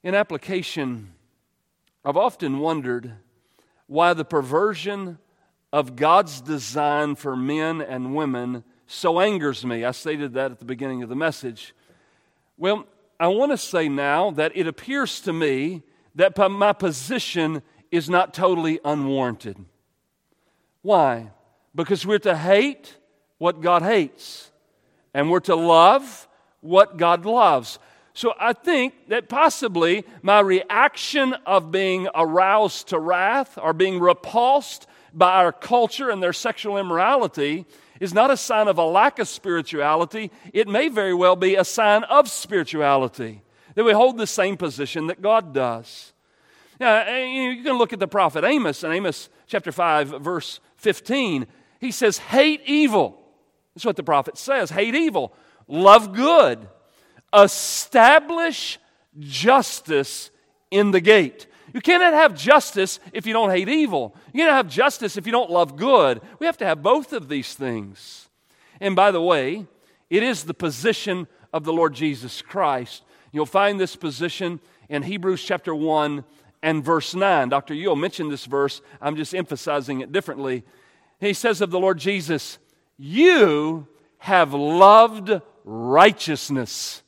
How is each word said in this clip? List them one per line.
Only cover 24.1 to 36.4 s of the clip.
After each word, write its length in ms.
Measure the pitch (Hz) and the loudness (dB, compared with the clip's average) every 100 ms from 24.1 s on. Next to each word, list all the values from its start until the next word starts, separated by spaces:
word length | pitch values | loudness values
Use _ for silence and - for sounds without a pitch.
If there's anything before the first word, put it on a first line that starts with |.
| _ - - - _ _ _ _ _ _ | _ -20 -20 -20 _ _ _ _ _ _
and 160 | 139 151 | -4 0
we're 120 | 175 | 0
to 140 | - 165 | 0 0
love 760 | 170 165 175 269 269 214 - _ _ _ | 6 8 8 6 -2 -20 -20 _ _ _
what 340 | 160 185 208 175 | 2 4 4 4
God 300 | 170 175 185 | 0 2 0
loves. 520 | 240 202 139 113 - _ _ _ | 2 4 2 -2 -18 _ _ _
So 200 | - 233 - | -6 -6 -2
I 140 | 226 | -4
think 560 | 233 - 302 262 _ - | -2 -2 0 -2 _ -6
that 180 | 226 - | -6 -4
possibly 760 | 254 320 - 247 175 165 202 - - | 2 2 2 -4 0 0 0 -4 -8
my 180 | 185 208 | 4 4
reaction 960 | 196 185 - 208 285 - - 294 262 254 - | 4 0 0 2 2 0 -6 -2 -2 -4 0
of 240 | 190 160 | 0 0
being 380 | 190 190 185 185 - | -4 -2 -2 -4 -2
aroused 720 | 160 170 190 214 208 - - | 0 2 2 2 2 -4 -6
to 100 | 170 | -6
wrath 580 | 160 180 190 262 262 - | -2 0 0 -2 -4 -6
or 120 | 160 | -4
being 260 | 160 190 185 | 0 0 2
repulsed 880 | 175 175 - 226 247 277 - - - _ _ | 2 2 -2 0 2 2 -2 -18 -20 _ _
by 200 | 160 180 190 | 2 4 4
our 80 | 175 | 2
culture 580 | - - 240 226 - 262 | 0 0 0 0 -2 -6
and 140 | 202 | -4
their 80 | 180 | -4
sexual 460 | - | -4